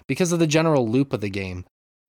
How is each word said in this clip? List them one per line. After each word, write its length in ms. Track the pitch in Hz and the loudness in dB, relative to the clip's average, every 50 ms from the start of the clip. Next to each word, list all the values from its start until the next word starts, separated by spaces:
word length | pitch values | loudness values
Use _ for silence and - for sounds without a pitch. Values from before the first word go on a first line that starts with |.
| _ | _
because 240 | - 135 - 185 165 | -8 -2 -2 0 0
of 80 | 175 165 | 2 0
the 80 | 170 | 0
general 400 | 156 143 160 160 165 156 135 120 | 2 2 2 2 4 2 2 2
loop 260 | 107 113 135 139 139 - | 2 2 0 0 0 -2
of 80 | 107 | -4
the 80 | 104 101 | -4 -6
game. 360 | 95 98 95 92 90 90 90 - _ _ _ _ _ _ _ | -6 -6 -6 -6 -8 -10 -12 -14 _ _ _ _ _ _ _